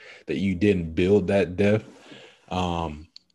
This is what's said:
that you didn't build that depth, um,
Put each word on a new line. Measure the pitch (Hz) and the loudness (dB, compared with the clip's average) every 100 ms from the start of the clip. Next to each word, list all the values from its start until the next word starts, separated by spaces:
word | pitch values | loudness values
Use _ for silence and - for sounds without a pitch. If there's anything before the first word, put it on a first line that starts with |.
| - - - | -20 -16 -8
that | 73 | -4
you | 98 | -2
didn't | 90 104 92 82 | 2 2 2 -2
build | 80 90 101 90 | 0 4 4 4
that | 101 85 92 | 0 0 0
depth, | 101 110 - - - - - _ - | 2 0 -2 -16 -20 -20 -20 _ -8
um, | 92 90 87 82 76 82 - _ | -4 -2 -4 -6 -10 -16 -20 _